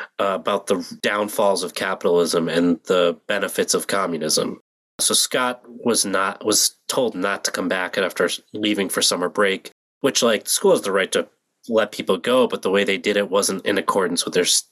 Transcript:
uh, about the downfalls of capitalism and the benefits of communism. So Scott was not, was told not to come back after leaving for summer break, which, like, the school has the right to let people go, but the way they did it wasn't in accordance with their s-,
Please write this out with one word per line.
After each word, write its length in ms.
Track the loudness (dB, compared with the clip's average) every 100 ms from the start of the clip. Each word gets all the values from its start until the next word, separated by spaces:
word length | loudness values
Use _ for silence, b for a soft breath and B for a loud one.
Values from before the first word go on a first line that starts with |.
| B -4
uh, 180 | -2 0
about 280 | -2 -2 0
the 180 | -4 -4 -6
downfalls 600 | -2 -2 -2 0 2 2
of 100 | -2
capitalism 720 | -4 -4 -2 2 2 2 0 0
and 300 | 2 2 0
the 340 | 2 2 2 0 -4
benefits 480 | -2 -2 -2 0
of 140 | 0 0
communism. 720 | -2 -2 -2 -2 -2 -2 -6 _ _ _ -4
So 120 | 0
Scott 500 | 0 0 0 -2 -4 -12
was 380 | -6 0 0
not, 400 | 0 0 0 -2
was 320 | 0 2 0 -2 -6
told 300 | -2 -2 -2
not 260 | -4 -2
to 60 | -4
come 180 | -4 -2
back 300 | -2 -2 -2
after 320 | -4 0 0 -2 _
leaving 340 | -4 -2 0 -2
for 140 | 0
summer 260 | 0 0 -2
break, 440 | 0 0 0 -8 _ _ _
which, 200 | -2 2
like, 220 | 2 2
the 60 | 0
school 200 | 2 4
has 120 | 4
the 100 | 2
right 180 | 0 0
to 180 | -2 -4 _ _ _ -2
let 240 | 0 0
people 240 | -4 -2 -2
go, 300 | 2 2 2
but 160 | 0
the 80 | 0
way 120 | 2
they 140 | 2 0
did 200 | 0 0
it 120 | 2
wasn't 360 | 0 0 -2 -2
in 100 | -2
accordance 460 | 0 0 0 -2
with 80 | -2
their 120 | 0
s-, 200 | 2 0 -2